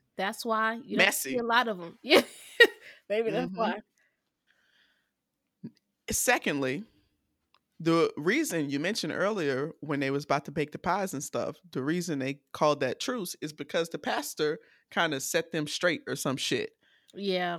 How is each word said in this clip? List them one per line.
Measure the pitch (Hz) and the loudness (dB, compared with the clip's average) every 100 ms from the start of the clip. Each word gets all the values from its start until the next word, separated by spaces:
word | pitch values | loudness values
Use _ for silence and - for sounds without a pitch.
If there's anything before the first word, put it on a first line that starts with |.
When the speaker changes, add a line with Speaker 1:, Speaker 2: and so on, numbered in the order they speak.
| _ - | _ -4
Speaker 1:
That's | 190 226 | -4 -4
why | 233 220 220 233 | -2 0 0 -2
you | - - | -2 4
don't | 190 - 269 | 4 2 -2
see | 254 | -2
Speaker 2:
Messy. | |
Speaker 1:
a | |
lot | 233 233 233 | 2 2 2
of | 185 | -4
'em. | 170 - | -10 -8
<laughs> | |
Yeah. | 226 311 - - - - 466 - - - - | 6 6 6 -6 -2 6 6 6 -20 -14 -4
Maybe | 208 226 | -2 0
that's | 202 180 | 0 -2
Speaker 2:
Mm-hmm. | |
Speaker 1:
why. | 190 214 202 - _ _ _ _ _ _ _ _ _ _ _ _ _ _ _ _ _ - _ _ _ - | 0 -2 -2 -8 _ _ _ _ _ _ _ _ _ _ _ _ _ _ _ _ _ -18 _ _ _ -6
Speaker 2:
Secondly, | 120 - 247 208 147 131 143 220 _ _ _ _ _ _ _ _ - | -2 2 2 2 0 0 -4 -8 _ _ _ _ _ _ _ _ -4
the | 160 165 - - | 2 4 4 2
reason | 156 254 311 170 143 | 0 2 0 -2 -2
you | 139 | -2
mentioned | 170 214 165 | -2 -2 -2
earlier | - 185 214 147 131 151 - | 0 0 0 0 0 -4 -8
when | 147 143 | -4 -2
they | 135 | 0
was | 139 | -2
about | 147 143 | 0 -2
to | - | -2
bake | 143 147 | -4 -4
the | - | -4
pies | 185 185 190 | -2 0 -2
and | - | -4
stuff, | - 120 - 143 180 | -4 -4 -4 -6 -8
the | - | -4
reason | 135 175 170 143 | -2 -2 -2 -4
they | 135 135 _ | -4 -6 _
called | - 151 143 | 0 2 2
that | 131 - | 0 -2
truce | - 247 175 - | -4 -4 -6 -8
is | 156 | -10
because | 151 - 180 165 | -8 -4 -2 -2
the | - | -4
pastor | 240 233 294 - 151 160 - _ _ | -4 -4 -4 -2 -2 -2 -10 _ _
kinda | - 165 139 | 0 0 0
set | - 170 165 | -2 -2 0
them | 165 147 | -4 -4
straight | - 175 156 - | 0 0 0 -4
or | |
some | 131 147 135 | -4 -2 -2
shit. | - 123 - _ _ _ _ | 0 -2 -2 _ _ _ _
Speaker 1:
Yeah. | - 202 180 175 | -8 -2 0 -2